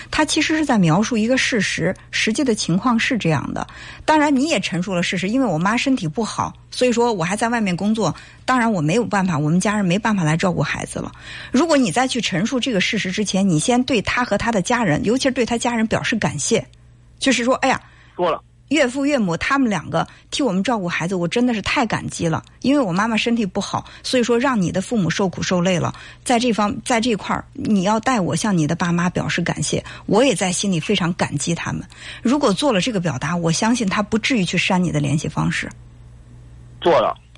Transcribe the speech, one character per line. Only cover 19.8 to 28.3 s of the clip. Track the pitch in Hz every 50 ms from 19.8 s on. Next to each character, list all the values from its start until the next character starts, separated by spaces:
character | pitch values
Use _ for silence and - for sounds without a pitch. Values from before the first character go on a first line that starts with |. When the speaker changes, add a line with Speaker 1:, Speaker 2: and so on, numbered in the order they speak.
| - -
Speaker 1:
个 | 165 165 170 - - - - -
替 | - -
我 | 285 226
们 | 175 190
照 | 196 262 240 208
顾 | 180 175
孩 | - - 165 180
子， | 196
我 | 180 175
真 | 170 - 240 247
的 | 254 226
是 | 202
太 | - - - 294 240
感 | 214 180 - - -
激 | - - 170
了。 | 165 156 - - - - -
因 | - 247 285
为 | 294
我 | 247 180
妈 | 165 190 214 233
妈 | 226
身 | 208 - 240 233
体 | 233 214
不 | 180 - 214
好， | 196 - - - - - - -
所 | - - - 254
以 |
说 | 226 240 240 233
让 | 254 277 254 208
你 | 175 151
的 | 165 185
父 | 196 - 247
母 | 214 170 165
受 | - - 202 180
苦 | - -
受 | 170 - 190 175
累 | 170 190 180 160
了。 | 135 123 - - - - - - -
在 | - 247 226
这 | 247 247
方-， | 202 - 208 202 - - -
在 | - 262 285
这 | 226 254 214
块 | 185 - - 196
儿， | - - - -
你 | - - - 214 196 170
要 | 208 220 220
代 | - 262 262 214
我 | 175 147